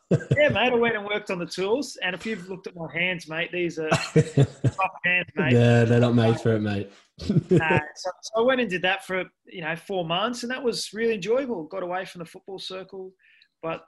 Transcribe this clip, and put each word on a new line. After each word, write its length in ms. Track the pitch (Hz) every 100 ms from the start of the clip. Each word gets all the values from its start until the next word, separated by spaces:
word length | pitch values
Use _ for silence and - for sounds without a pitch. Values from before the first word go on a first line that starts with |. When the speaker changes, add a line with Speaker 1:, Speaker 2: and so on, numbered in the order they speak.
| -
Speaker 1:
<laughs> 260 | 175 - -
Speaker 2:
Yeah, 120 | 294
mate, 220 | 208 240
I 40 | 240
went 200 | 233 214
and 100 | 202
worked 260 | 208 208
on 80 | 190
the 60 | 170
tools. 520 | - 190 240 294 -
And 120 | 190 180
if 100 | 220
you've 220 | 214 180
looked 180 | 185 -
at 80 | 170
my 120 | 165
hands, 340 | 147 180 180 147
mate, 240 | 160 175
these 280 | 180 175 151
are 100 | 156
Speaker 1:
<laughs> 240 | 160 -
Speaker 2:
tough 800 | - 156 - 139 - - - 185 -
hands, 220 | 175 180 175 -
mate. 180 | -
Speaker 1:
They're, 320 | 120 120 117 113
they're 140 | 120
not 140 | 120
made 260 | 120 113 113
for 160 | 120 110
it, 40 |
mate. 320 | 107 101 104 - _ -
<laughs> 120 | - 170 -
Speaker 2:
Nah, 280 | 180 160 151 151 -
so, 160 | 185 -
so 200 | - 220
I 0 |
went 200 | 240 262
and 80 | 233
did 140 | 180
that 220 | 185 190 -
for, 180 | 185 180 _ _
you 160 | 190
know, 140 | 156 165
four 300 | - 190 165
months, 380 | 170 220 240
and 80 | 240
that 120 | 254
was 280 | 269 180 -
really 220 | 208 233 220
enjoyable. 480 | 175 240 277 214
Got 180 | 156 196
away 240 | 180 180 190
from 140 | 180
the 60 | 165
football 340 | 185 - 190
circle, 540 | - 185 190 196 190 190 _ _ _ _
but 200 | 165 165